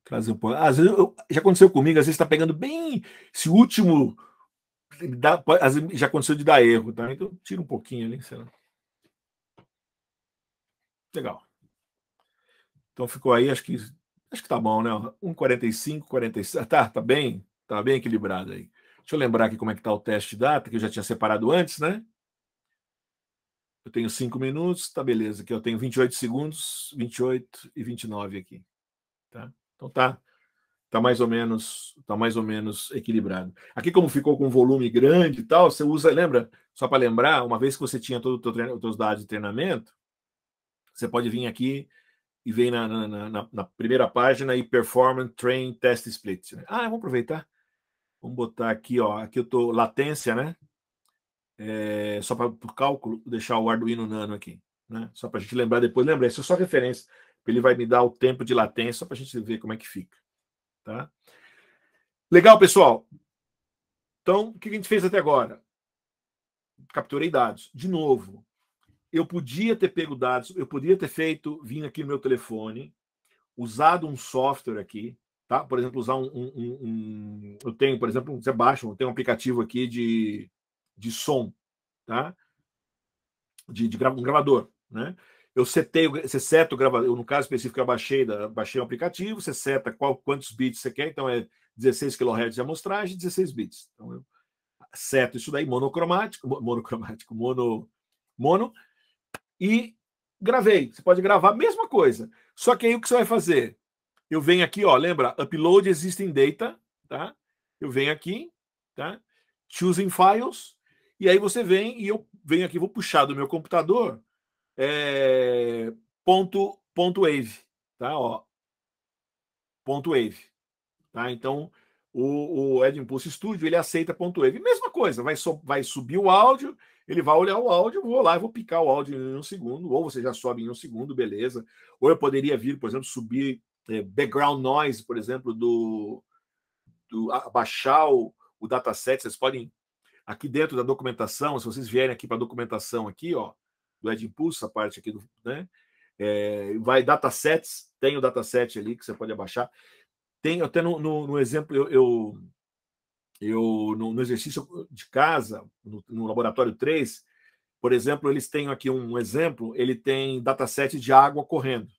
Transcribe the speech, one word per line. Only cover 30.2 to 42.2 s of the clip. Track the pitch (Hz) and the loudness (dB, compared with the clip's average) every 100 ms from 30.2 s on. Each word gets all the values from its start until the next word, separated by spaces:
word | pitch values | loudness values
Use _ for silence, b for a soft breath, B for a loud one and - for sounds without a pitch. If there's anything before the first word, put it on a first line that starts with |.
| _ _ _ _ _ _ _ | _ _ _ _ _ _ _
tá | 113 | 2
mais | 123 117 | 2 4
ou | 120 | 2
menos, | 117 117 113 - - - _ - | 0 -2 -4 -6 -14 -18 _ -8
tá | 107 | -2
mais | 117 110 | 0 -2
ou | |
menos | 110 107 107 101 - | -4 -6 -6 -10 -10
equilibrado. | 123 117 113 98 92 92 - B | -10 -2 -2 -2 -6 -10 -16 B
Aqui | - 135 | -6 2
como | 180 160 | 4 4
ficou | 139 143 135 | 0 0 2
com | 135 | 4
volume | 127 127 135 120 | 6 6 4 2
grande | 117 135 175 165 127 | 6 8 8 4 0
e | 113 | 4
tal, | 165 180 | 8 8
você | - 151 | 6 0
usa, | 151 160 | 4 4
lembra, | 147 175 123 113 b b | 4 4 2 0 b b
só | - 127 | -6 0
pra | 131 | 4
lembrar, | 120 113 135 147 123 | 4 4 4 4 0
uma | 113 | 0
vez | 135 135 | 0 -2
que | |
você | 135 127 | -6 -6
tinha | 117 123 | -6 -4
todo | 127 | -4
o | 123 | -4
teu | 120 | -4
treino, | 113 120 | -4 -6
os | 120 | -6
teus | 117 107 | -8 -2
dados | 110 104 | -2 -2
de | 104 | -6
treinamento, | 107 104 113 180 131 - _ _ _ _ _ _ _ _ _ _ | -8 -6 -4 -4 -4 -8 _ _ _ _ _ _ _ _ _ _
você | - 120 | -10 -6
pode | 120 120 | -4 -4
vir | 117 120 | -4 -6
aqui | 113 127 139 143 _ _ _ | -4 -6 -6 -12 _ _ _